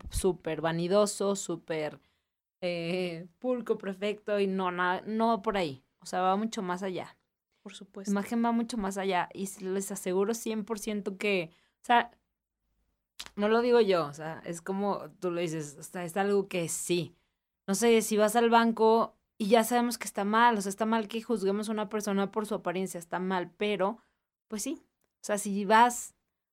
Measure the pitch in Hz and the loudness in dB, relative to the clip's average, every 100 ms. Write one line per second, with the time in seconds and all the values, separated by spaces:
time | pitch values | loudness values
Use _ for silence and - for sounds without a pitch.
0 | - - 190 165 160 156 160 165 175 202 | -8 -2 0 0 -4 -2 -2 0 2 4
1 | 202 - 202 202 - 165 - 160 151 143 | 4 2 -2 -2 -4 -8 -6 -4 -4 -8
2 | _ _ _ _ _ _ 180 175 165 185 | _ _ _ _ _ _ -6 -4 -2 -2
3 | 180 165 185 _ 254 247 233 220 190 196 | -2 -6 -12 _ -2 -2 -2 -2 -4 -4
4 | 202 208 - 202 196 190 180 175 180 185 | -4 -4 -2 0 2 0 -2 0 0 0
5 | - 220 226 226 220 208 165 131 _ _ | -2 0 2 2 0 -2 -2 -6 _ _
6 | - 185 185 196 226 226 180 180 196 170 | -6 0 2 2 0 -4 -4 -4 -4 -6
7 | - - _ _ _ _ 202 - 190 202 | -8 -14 _ _ _ _ -20 -20 -18 -10
8 | 196 202 196 233 233 233 233 233 190 196 | -2 -2 -2 0 2 0 -2 -4 -4 -2
9 | 196 180 - - 190 - 185 190 196 196 | 0 0 -2 -6 -10 -8 -6 -4 -6 -6
10 | 190 185 202 226 226 220 202 214 220 208 | -2 0 0 -2 -4 -6 -6 -6 -6 -6
11 | 202 190 208 190 165 _ _ _ - 180 | -6 -4 -2 0 -2 _ _ _ 2 2
12 | - _ _ _ _ _ _ _ _ _ | 2 _ _ _ _ _ _ _ _ _
13 | _ - - - 208 226 240 240 196 175 | _ -18 -14 -2 2 2 6 6 6 4
14 | 147 143 156 151 - 170 - 190 202 180 | 0 -6 -10 -10 -10 -10 -6 -2 -2 -2
15 | 156 - 180 170 175 160 147 139 - 185 | -6 -6 -4 -2 -2 -4 -8 -12 -14 -10
16 | 175 196 202 202 196 185 165 - - 175 | -6 -2 2 2 0 -2 -4 -4 -2 -2
17 | 151 - _ _ _ _ - 190 233 226 | -2 -10 _ _ _ _ -4 2 4 4
18 | 214 214 214 233 233 233 233 226 220 226 | 4 2 4 4 4 6 4 4 4 4
19 | 202 - _ - 202 233 220 240 240 226 | 2 -6 _ -6 4 4 6 2 0 -2
20 | - - 202 220 240 214 196 196 220 226 | -8 -4 0 4 6 4 -2 -4 0 0
21 | 202 226 226 220 190 202 214 214 208 214 | -2 -6 -4 -2 0 0 -2 -4 -4 -4
22 | 208 196 196 220 208 202 175 175 185 175 | -2 0 0 -2 -4 -4 -4 -2 -4 -6
23 | 165 175 185 190 175 - 208 196 190 226 | -8 -6 -2 -2 -4 -4 -4 0 -2 -4
24 | _ _ _ _ _ 214 262 285 _ _ | _ _ _ _ _ -8 -8 -8 _ _
25 | _ _ - 202 208 196 190 165 185 - | _ _ -4 -4 -2 -2 4 6 6 4
26 | - - _ _ _ | -8 -16 _ _ _